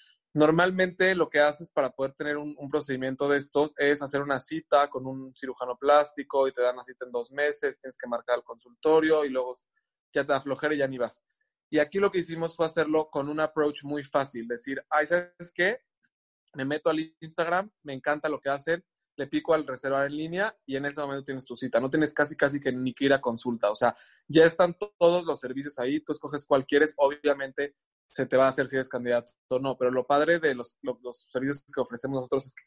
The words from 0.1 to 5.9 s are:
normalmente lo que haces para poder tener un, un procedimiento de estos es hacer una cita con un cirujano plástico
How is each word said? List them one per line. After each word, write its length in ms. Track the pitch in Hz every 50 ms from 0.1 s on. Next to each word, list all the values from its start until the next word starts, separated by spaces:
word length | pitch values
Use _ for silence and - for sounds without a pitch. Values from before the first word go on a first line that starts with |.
| _ _ _ _ -
normalmente 800 | 151 - - 160 170 175 185 185 185 185 185 175 - 185 185 190
lo 120 | 180 165 -
que 120 | - 147
haces 320 | 147 147 147 - 170 - -
para 180 | - 139 127
poder 220 | - - 135 135 135
tener 240 | - 156 147 147
un, 180 | 147 147 151 147
un 140 | - 147 139
procedimiento 580 | 143 151 147 139 135 127 131 131 131 127 143 139
de 100 | 143 139
estos 340 | 139 - - 143 147 151 - -
es 220 | 143 143 147 143
hacer 220 | 143 139 143 139 143
una 160 | 143 139 131
cita 500 | - - 160 160 156 _ - 143 143 143
con 180 | - 131 127
un 280 | 131 131 135 131 131 131
cirujano 420 | - - 131 123 - 127 123 123
plástico 720 | - - 143